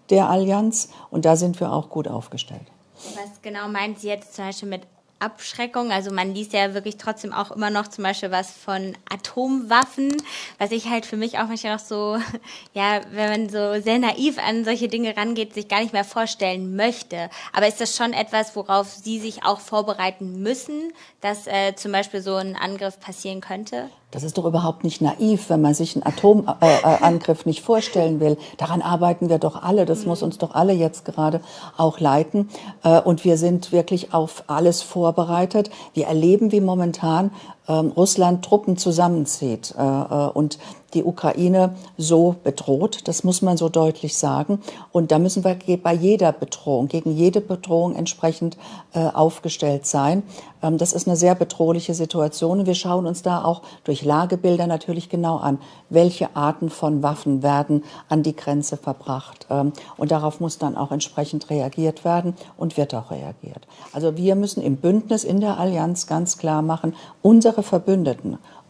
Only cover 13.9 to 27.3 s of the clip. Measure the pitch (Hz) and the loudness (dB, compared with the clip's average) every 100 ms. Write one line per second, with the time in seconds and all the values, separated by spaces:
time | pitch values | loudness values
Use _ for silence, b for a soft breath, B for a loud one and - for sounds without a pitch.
13.9 | 240 240 - 285 262 - 226 220 233 233 | 2 2 0 -2 -2 -4 -2 -2 -2 -4
14.9 | 226 226 214 214 226 214 214 208 208 226 | -4 -4 -4 -4 -4 -6 -8 -2 -2 -2
15.9 | 208 196 233 220 - 190 185 185 190 226 | -4 -4 -4 -4 -2 -4 -4 -6 -2 -2
16.9 | 240 - 170 170 B B - 208 208 226 | -2 -10 -10 -10 B B 2 2 2 -4
17.9 | - 220 180 214 220 220 208 196 196 196 | -2 -2 -2 -2 -2 -2 -6 0 0 0
18.9 | - 214 220 220 - - 202 - 214 214 | -8 -8 -8 -8 -4 -2 -2 -2 -2 -2
19.9 | 196 185 185 190 185 202 262 - 302 330 | -2 -4 -4 -10 -6 -4 -4 -6 -10 -10
20.9 | - B B 202 208 - 196 196 196 202 | -12 B B -6 -6 -4 -2 -2 -4 -4
21.9 | 196 202 202 190 190 190 190 185 196 196 | -4 -4 -8 -6 -4 -4 -6 -6 -6 -8
22.9 | 190 - 180 196 190 - 196 214 247 262 | -10 -18 -14 -12 -12 -10 -12 -10 -10 -12
23.9 | - _ 131 156 185 165 165 170 - 165 | -16 _ -10 -6 -2 0 0 0 -2 -4
24.9 | - 151 - 220 202 - 160 147 147 165 | 0 -2 2 2 2 2 4 4 4 0
25.9 | - - - 202 214 - - - 143 160 | -4 -4 4 6 6 4 4 6 6 6
26.9 | 156 170 170 - | 6 6 4 0